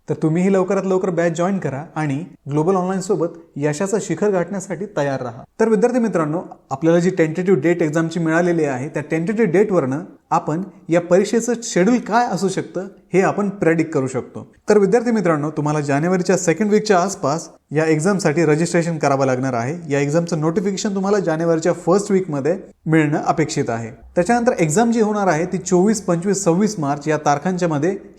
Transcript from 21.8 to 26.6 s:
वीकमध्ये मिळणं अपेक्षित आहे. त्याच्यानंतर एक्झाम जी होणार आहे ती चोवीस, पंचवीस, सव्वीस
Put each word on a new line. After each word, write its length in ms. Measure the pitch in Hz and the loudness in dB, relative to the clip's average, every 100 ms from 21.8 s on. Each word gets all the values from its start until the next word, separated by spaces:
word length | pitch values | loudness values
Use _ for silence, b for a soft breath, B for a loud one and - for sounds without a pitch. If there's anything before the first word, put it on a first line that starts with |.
| - 196 196 | 2 2 2
वीकमध्ये 460 | 190 185 143 135 185 - - 160 | 0 0 -2 -2 -2 -6 -10 0
मिळणं 320 | 160 151 156 | 2 4 0
अपेक्षित 520 | - 165 151 - 123 | 0 0 -2 -2 -2
आहे. 220 | 117 113 - - - | -4 -8 -14 -6 -2
त्याच्यानंतर 360 | 175 240 233 247 | 2 2 2 2
एक्झाम 320 | 160 156 240 | 2 2 2
जी 100 | 233 | 2
होणार 260 | 214 208 196 | 2 2 2
आहे 180 | 151 180 | 2 0
ती 120 | 185 | -4
चोवीस, 440 | - 180 202 214 | 0 2 4 2
पंचवीस, 420 | - 170 190 196 | 0 -2 0 0
सव्वीस 360 | 170 170 | 2 2